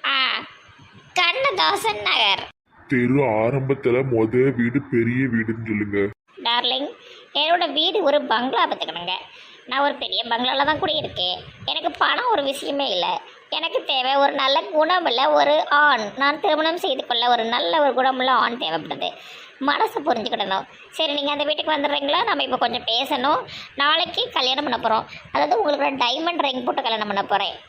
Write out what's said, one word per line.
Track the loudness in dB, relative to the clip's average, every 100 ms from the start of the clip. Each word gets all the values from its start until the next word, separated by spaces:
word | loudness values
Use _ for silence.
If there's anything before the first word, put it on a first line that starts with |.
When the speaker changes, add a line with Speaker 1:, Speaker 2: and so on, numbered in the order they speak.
| -2
Speaker 1:
ஆ, | 0 0 -2 -8 -20 -20 -20 -20 -20 -6 0
கண்ணதாசன் | 0 2 0 2 0 0 -2 -2 -2
நகர். | 0 2 0 -4 -16 _ _ -2
Speaker 2:
தெரு | 0 2 2 2 2
ஆரம்பத்துல | 2 0 -2 0 2 2 2
மொத | 2 2 4 2 2
வீடு | 0 0 0
பெரிய | 0 2 0 0
வீடுன்னு | 0 -2 -4 -4
சொல்லுங்க. | -2 -2 0 -2 -4 _ -8 -2
Speaker 1:
டார்லிங், | 0 0 -2 -6 -10 -20 -20 -8 -2
என்னோட | 2 2 2 0
வீடு | 0 2 2
ஒரு | 2 2
பங்களா | 0 0 0 0
பார்த்துக்கணுங்க. | -2 -6 -8 -6 -6 -8 -20 -20 -20 -6
நான் | 0 0
ஒரு | -2
பெரிய | -6 -6 -2
பங்களால | -2 0 -2 -2
தான் | -2
குடியிருக்கேன். | -2 -2 -6 -6 -6 -6 -10 -14 -8
எனக்கு | -4 -6 -2
பணம் | 0 0 0
ஒரு | 0 0
விஷயமே | -4 -4 -4 -2 -2
இல்ல. | -2 -2 -6 -20 -8 -6
எனக்கு | -2 -4 -2
தேவை | -2 2 4 4
ஒரு | 2
நல்ல | 2 2 2 2
குணமுள்ள | 4 4 2 2 4 6
ஒரு | 6 4 4 6
ஆண். | 6 4 0 0
நான் | 0 2
திருமணம் | 0 2 0 -2 -2
செய்து | -4 -2
கொள்ள | 0 2
ஒரு | 2 2 -2
நல்ல | 0 4
ஒரு | 4 4
குணமுள்ள | 2 2 2 4
ஆண் | 2 0
தேவைப்படுது. | -4 -4 -4 -6 -6 -8 -18 -20 -20 -4 -2
மனசு | 0 0 0 -2
புரிஞ்சுக்கிடணும். | -2 -2 -4 -2 -2 -4 -18 -18 -4
சரி, | -2 -2
நீங்க | -2
அந்த | -2 -2
வீட்டுக்கு | -2 -2 0
வந்துடுறீங்களா? | 0 -2 0 0 0
நம்ம | -2 -2
இப்ப | 0
கொஞ்சம் | 0 -2 -2
பேசணும். | -2 -2 -2 0 0 -2 -14 -16 0
நாளைக்கு | 2 2 0 -4 -4 -2
கல்யாணம் | -2 -2 -2
பண்ண | -2
போறோம். | 0 0 -2 -14 -6
அதாவது | 0 2 2
உங்களுக்கு | 2 2 0
ஒரு | 2 0
டைமண்ட் | 0 -2 0 -2
ரிங் | -2 -4
போட்டு | -2 -2
கல்யாணம் | -2 -2
பண்ண | -2 0
போறேன். | 0 0 -8